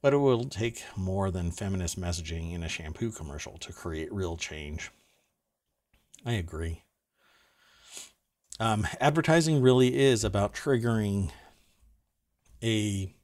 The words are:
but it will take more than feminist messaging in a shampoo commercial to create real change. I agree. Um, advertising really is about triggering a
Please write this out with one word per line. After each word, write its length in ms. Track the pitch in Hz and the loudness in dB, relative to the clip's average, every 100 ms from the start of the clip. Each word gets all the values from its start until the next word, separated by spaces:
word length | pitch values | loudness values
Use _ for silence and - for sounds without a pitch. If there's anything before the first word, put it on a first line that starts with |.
but 120 | 143 | 4
it 40 | 143 | 4
will 260 | 139 120 | 4 4
take 400 | 131 98 117 - - - | 0 -2 -4 -4 -12 -6
more 360 | 95 95 98 | -4 0 0
than 180 | 90 87 | 0 -4
feminist 500 | 82 101 95 87 - | -2 -4 -2 -2 -4
messaging 540 | 87 82 80 85 82 | -4 -4 -6 -6 -6
in 80 | 87 | -6
a 80 | 82 | -6
shampoo 420 | - 80 78 117 | -6 -8 -6 -6
commercial 460 | - 78 73 - 82 | -6 -10 -10 -12 -14
to 160 | - | -16
create 400 | - 87 78 80 | -12 -8 -6 -6
real 240 | 101 90 80 | -4 -4 -4
change. 540 | - 76 73 78 - _ _ _ _ _ _ _ _ _ _ _ _ - 123 | -8 -10 -10 -10 -12 _ _ _ _ _ _ _ _ _ _ _ _ -12 -4
I 80 | |
agree. 500 | 107 85 80 82 80 _ _ _ _ _ _ _ _ _ _ - - - _ _ _ _ - | -4 -4 -6 -6 -8 _ _ _ _ _ _ _ _ _ _ -20 -20 -20 _ _ _ _ -2
Um, 280 | 113 107 104 - | 0 0 -2 0
advertising 640 | 135 151 156 160 160 151 | 2 2 4 4 4 6
really 360 | 127 127 127 135 | 6 8 6 6
is 260 | 139 117 | 4 4
about 300 | 107 101 101 | 2 0 -2
triggering 760 | - - 127 117 113 104 101 95 - - _ _ _ _ _ _ _ _ _ _ - | -2 0 2 2 2 2 0 -2 -6 -20 _ _ _ _ _ _ _ _ _ _ -6
a 520 | 113 110 104 98 90 - | 0 0 0 -2 -4 -10